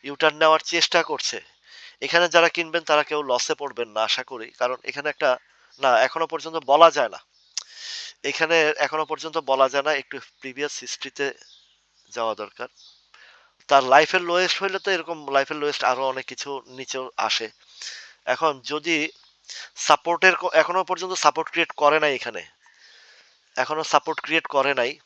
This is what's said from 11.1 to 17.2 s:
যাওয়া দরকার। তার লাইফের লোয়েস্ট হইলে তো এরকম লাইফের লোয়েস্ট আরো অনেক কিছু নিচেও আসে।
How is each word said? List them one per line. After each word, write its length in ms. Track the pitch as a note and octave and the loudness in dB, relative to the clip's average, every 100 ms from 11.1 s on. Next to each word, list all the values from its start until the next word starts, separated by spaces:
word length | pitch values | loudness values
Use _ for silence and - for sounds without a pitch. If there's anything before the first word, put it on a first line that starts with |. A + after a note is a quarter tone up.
| - C#3 - - - _ _ _ _ _ | -4 -6 -6 -20 -20 _ _ _ _ _
যাওয়া 240 | A#2+ A2+ G#2+ | -4 -4 -4
দরকার। 320 | G#2 - B2 _ - _ _ - - _ _ _ - | -10 -12 -16 _ -20 _ _ -20 -20 _ _ _ 4
তার 160 | C#3 | 4
লাইফের 380 | B2+ C#3 D#3 F#3 | 8 6 6 0
লোয়েস্ট 420 | F3 F3 F3+ - | 0 0 0 -2
হইলে 160 | G3 F#3+ | -4 -4
তো 120 | - | -2
এরকম 380 | F#3 D#3+ D#3+ C#3+ | -4 -4 -10 0
লাইফের 280 | C#3 C3+ D3+ | 0 0 -4
লোয়েস্ট 260 | D3 C#3 | -4 -2
আরো 260 | C3+ B2+ C3+ | -2 0 -4
অনেক 160 | C3 B2+ | -6 -10
কিছু 360 | B2+ C#3+ C#3 - | -12 -10 -10 -12
নিচেও 440 | B2+ B2 C3+ C3 | -16 -10 -10 -8
আসে। 320 | - | -6